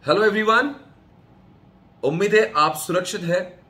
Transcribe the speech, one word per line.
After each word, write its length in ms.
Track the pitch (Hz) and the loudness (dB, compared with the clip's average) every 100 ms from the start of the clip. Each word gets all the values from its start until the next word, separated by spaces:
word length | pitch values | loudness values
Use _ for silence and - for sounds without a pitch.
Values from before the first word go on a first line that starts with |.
| - | 0
Hello 220 | 175 214 | 2 2
everyone, 380 | 208 214 220 285 277 - _ _ _ _ _ _ - _ _ _ _ | 2 2 2 0 -6 -20 _ _ _ _ _ _ -20 _ _ _ _
उम्मीद 300 | 131 165 202 | -4 -2 2
है 180 | 214 214 151 | 2 2 2
आप 200 | 156 156 | 0 0
सुरक्षित 440 | - 170 - 208 | -4 -4 -4 -8
हैं। 400 | 170 180 180 - _ | -2 -4 -4 -14 _